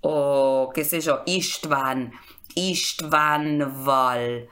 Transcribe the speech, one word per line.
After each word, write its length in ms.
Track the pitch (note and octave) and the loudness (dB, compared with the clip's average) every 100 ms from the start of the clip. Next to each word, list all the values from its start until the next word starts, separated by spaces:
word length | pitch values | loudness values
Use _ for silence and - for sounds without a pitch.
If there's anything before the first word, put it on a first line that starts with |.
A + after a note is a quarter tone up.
o 680 | D3 D3+ C#3+ C#3 C3+ C3+ C3 | 0 0 2 4 4 2 0
qué 100 | C#3+ | -2
sé 160 | D3+ E3 | -2 -2
yo, 220 | D#3 C#3 - | 0 -2 0
Istvan, 840 | F#3 F3 - D#3 C#3 C3+ C3 A#2+ - - - - | -2 -2 -6 -2 0 0 -2 -6 -10 -20 -20 -8
Istvanval 1900 | - F#3 F3 - - D#3+ D3+ D3+ D3+ D3+ D3 C#3+ C3+ C3+ C3+ C3 B2 A#2+ A#2+ A#2+ | -4 -2 -2 -4 -6 0 2 4 2 0 0 -2 -2 2 4 4 2 -2 -4 -8